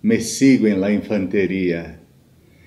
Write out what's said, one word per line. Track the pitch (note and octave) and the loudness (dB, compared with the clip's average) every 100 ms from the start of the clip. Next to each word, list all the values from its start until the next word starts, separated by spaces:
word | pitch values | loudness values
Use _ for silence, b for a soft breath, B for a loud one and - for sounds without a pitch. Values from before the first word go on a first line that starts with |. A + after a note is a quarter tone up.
me | G#2+ A2+ | 2 0
sigo | - - C3+ B2 G#2+ | -2 2 4 4 2
en | F#2+ | 0
la | G2 | 0
infantería. | G#2 - G#2+ F2+ G#2 F2+ F#2+ F2+ E2+ D#2+ - _ _ _ _ b b | -2 -2 -4 -2 -2 -2 -2 -2 -2 -8 -18 _ _ _ _ b b